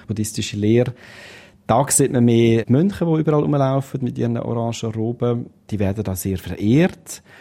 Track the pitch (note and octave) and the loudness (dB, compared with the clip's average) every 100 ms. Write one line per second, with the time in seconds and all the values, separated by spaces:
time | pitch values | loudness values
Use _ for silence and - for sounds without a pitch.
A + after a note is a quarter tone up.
0 | - G#2 G#2+ - G2+ G#2+ G#2 A#2 B2 - | -8 -6 -6 -6 -8 -2 2 2 2 -4
1 | - - - - - _ - A2+ C3+ - | -16 -20 -20 -20 -20 _ 0 2 2 2
2 | C3+ B2+ A#2+ A#2 A#2 A2+ G#2+ B2+ G3 - | 2 4 4 6 4 4 2 2 2 0
3 | E3+ D#3+ D#3 D3+ D3 C#3+ C3+ C3+ C3+ C3+ | 0 0 0 0 0 0 0 0 -4 -6
4 | B2 B2 A#2+ A#2 A#2 A#2 A#2 A2+ A2+ A2 | -6 -4 -4 -4 -4 -4 -4 -4 -6 -4
5 | A2+ A#2 A#2+ A#2+ - - - G#2 G2 G#2+ | -6 -2 -2 -2 -6 -16 -8 -2 -2 -2
6 | G2 F#2 G2 F#2 F2 E2+ G#2 C3+ F#3 - | -4 -6 -4 -6 -6 -2 2 4 4 0
7 | - - - - | -16 -18 -20 -20